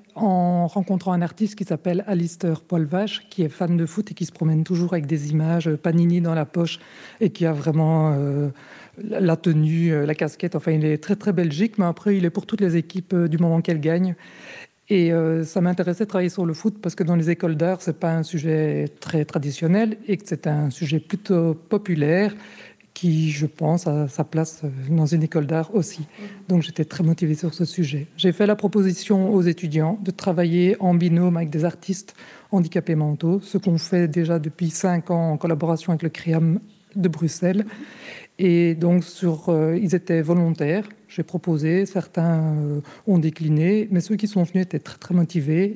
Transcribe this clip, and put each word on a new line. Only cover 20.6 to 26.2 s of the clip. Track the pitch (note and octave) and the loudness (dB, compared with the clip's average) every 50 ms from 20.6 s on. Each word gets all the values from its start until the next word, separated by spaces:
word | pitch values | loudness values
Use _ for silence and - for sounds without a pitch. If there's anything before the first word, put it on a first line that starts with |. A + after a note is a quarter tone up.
| D3 C#3 | 0 -2
sujet | - - E3+ C3+ D#3+ D3 | -2 -4 -4 -2 -2 -2
plutôt | - - - - - - F#3 E3+ E3 E3 D#3 | -2 -4 -8 -6 -2 0 2 2 2 2 0
populaire | D#3+ - - G#3+ G3+ G#3 F#3 E3+ D3+ C#3+ D3+ E3+ F#3+ G#3 G#3 G#3 - - - - - - - - _ _ _ - | -4 -4 -4 -4 -2 -2 -2 0 0 2 2 2 2 2 0 -2 -6 -14 -20 -20 -20 -20 -20 -20 _ _ _ -8
qui, | - F3+ E3+ D#3 D#3+ D#3+ D#3 | -2 0 2 2 2 2 0
je | C#3+ D3 D#3 | 0 -2 -4
pense, | C#3 - - D#3+ D3+ E3+ E3+ - | -4 -2 -2 0 0 0 0 0
a | D#3+ D3 D3+ D3 | 0 0 0 -2
sa | C3+ - - D3 | -2 -2 -4 -4
place, | - - D#3+ D#3+ D#3 - - D#3 | -2 -2 -2 -2 -4 -6 -8 -8
euh, | C#3+ C3 C3+ C3 C#3+ | -8 -8 -6 -2 0
dans | E3 D#3+ D#3 | 2 2 2
une | C#3 E3+ D#3+ | 2 2 0
école | D#3 D#3 - D#3+ D3 | 0 0 0 -2 -2
d'art | C#3 D#3+ D#3+ D#3+ - A3+ | 0 -2 -2 -2 -2 -2
aussi. | G3 D#3+ - - - D3 - - - | -2 -2 -2 -6 -10 -14 -14 -16 -16